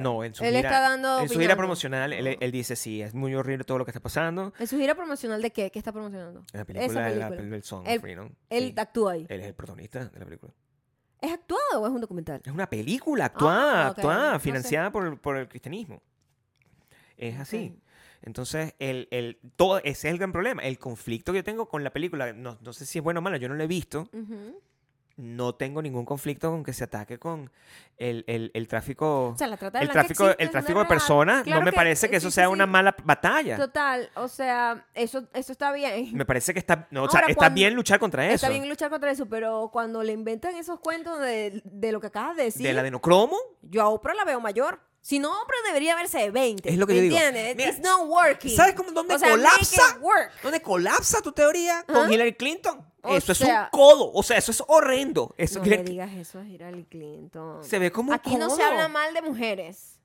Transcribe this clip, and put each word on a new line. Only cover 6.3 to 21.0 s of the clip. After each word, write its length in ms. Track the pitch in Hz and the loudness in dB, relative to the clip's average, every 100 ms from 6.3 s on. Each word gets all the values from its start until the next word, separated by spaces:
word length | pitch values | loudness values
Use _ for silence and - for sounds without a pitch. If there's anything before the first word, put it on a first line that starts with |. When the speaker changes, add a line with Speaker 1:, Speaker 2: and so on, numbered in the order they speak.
| 175 185 | -20 -16
Speaker 1:
La 80 | 104 | -14
Speaker 2:
Esa 40 | 104 | -12
Speaker 1:
película 340 | 190 - 113 117 | -6 -4 -4 -4
de 80 | 107 | -4
la 120 | 110 | -6
Speaker 2:
película. 180 | - 104 | -8 -10
Speaker 1:
pel-, 20 | |
del 100 | 107 | -12
Son 180 | - 95 | -12 -12
of 60 | 92 | -6
Speaker 2:
Él, 120 | 233 | -6
Speaker 1:
Freedom. 300 | 98 90 104 - _ | -6 -14 -18 -20 _
Speaker 2:
él 140 | 233 254 | -6 -4
Speaker 1:
Sí. 40 | 214 | -6
Speaker 2:
actúa 360 | 214 233 202 | -6 -2 -2
ahí. 140 | 175 160 | -2 -8
Speaker 1:
Él 120 | 95 | -12
es 60 | 101 | -12
el 80 | |
protagonista 500 | - - - 98 131 | -16 -18 -18 -16 -14
de 140 | 120 - | -14 -16
la 60 | 95 | -18
película. 260 | 82 - _ _ _ _ _ _ _ | -18 -20 _ _ _ _ _ _ _
Speaker 2:
¿Es 120 | 294 | -8
actuado 480 | 339 - 370 571 277 | -8 -6 -4 -2 -2
o 60 | 214 | -2
es 60 | |
un 80 | 262 | -4
documental? 420 | 226 175 160 139 | -6 -10 -10 -12
Speaker 1:
Es 80 | - | -10
una 160 | 151 190 | -8 -6
película 560 | 107 113 247 - 269 131 | -6 -4 -4 -2 0 -2
actuada, 600 | - 151 190 285 208 139 | 2 2 4 2 2 0
Speaker 2:
Ah, 40 | |
ok, 60 | 208 | 0
Speaker 1:
actuada, 340 | 151 185 302 | 0 0 0
Speaker 2:
no 60 | 175 | 0
sé. 40 | |
Speaker 1:
financiada 460 | 143 135 123 147 190 | -2 -6 -2 -2 -2
por, 280 | 208 175 139 | -4 -6 -6
por 160 | 143 135 | -6 -6
el 100 | 127 | -8
cristianismo. 540 | 123 135 190 185 92 _ _ _ _ _ _ _ _ _ _ _ _ | -14 -14 -14 -14 -18 _ _ _ _ _ _ _ _ _ _ _ _
Es 220 | 117 123 | -12 -12
así. 340 | 139 220 190 | -8 -8 -8
Speaker 2:
Ok. 80 | 175 _ _ _ _ | -14 _ _ _ _
Speaker 1:
Entonces, 520 | - 117 127 156 160 - | -16 -12 -8 -6 -6 -8
el, 280 | 135 127 - | -6 -6 -6
el, 280 | 123 120 - 123 - | -6 -6 -10 -18 2
todo, 220 | 180 190 | 4 4
ese 120 | 147 135 147 | 0 -4 -4
es 40 | |
el 60 | 175 | -4
gran 140 | 190 | -4
problema. 280 | 170 220 202 | -2 -4 -4
El 160 | 131 127 | -6 -8
conflicto 540 | 131 113 | -10 -12